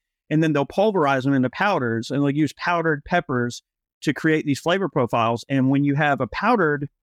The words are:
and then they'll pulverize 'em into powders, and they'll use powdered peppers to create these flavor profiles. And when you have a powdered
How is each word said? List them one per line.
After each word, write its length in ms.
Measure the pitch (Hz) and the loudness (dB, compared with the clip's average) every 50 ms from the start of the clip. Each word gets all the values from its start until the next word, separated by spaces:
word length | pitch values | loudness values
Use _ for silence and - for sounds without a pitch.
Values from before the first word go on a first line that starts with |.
| _ _ _ _ _ - | _ _ _ _ _ -2
and 140 | 151 151 165 | 0 2 2
then 100 | 160 147 | 2 2
they'll 120 | 143 139 | 0 -2
pulverize 600 | - - - 196 220 196 190 151 139 139 131 123 | -2 0 0 0 2 2 2 2 2 2 2 2
'em 60 | 139 139 | 2 2
into 160 | 135 127 127 | 2 2 0
powders, 640 | - - 185 208 208 160 127 117 113 113 113 - | 0 0 0 0 0 0 0 -2 -2 -2 -4 -4
and 100 | 131 139 | -2 0
they'll 80 | 143 143 | 0 0
use 220 | 139 147 156 135 - | 0 0 0 -2 -2
powdered 500 | - - 175 175 170 165 165 151 143 - | -4 -4 -2 -2 0 0 0 -2 -2 -4
peppers 580 | - 180 156 139 - 131 123 120 120 117 - _ _ _ _ _ _ _ - | -2 -2 -2 0 0 -2 -2 -2 -2 -6 -10 _ _ _ _ _ _ _ -6
to 120 | - 160 135 | -4 -4 -4
create 320 | - - 160 156 156 - | 0 0 2 2 2 0
these 140 | 147 135 - | -2 -4 -2
flavor 300 | - 160 180 196 196 143 | 0 -2 0 0 -2 -2
profiles. 560 | - 147 123 110 - 120 113 113 117 117 - - | 0 0 -2 0 0 0 0 0 -2 -4 -4 -2
And 200 | 139 135 127 131 | 0 0 2 2
when 140 | 139 139 143 | 2 2 2
you 120 | 143 139 | 0 0
have 260 | 143 156 147 139 131 | 0 0 0 0 0
a 60 | 131 | -2
powdered 600 | 107 - - 196 220 254 214 170 151 147 139 143 - _ _ | -6 -6 -2 0 0 2 2 2 0 0 -2 -6 -10 _ _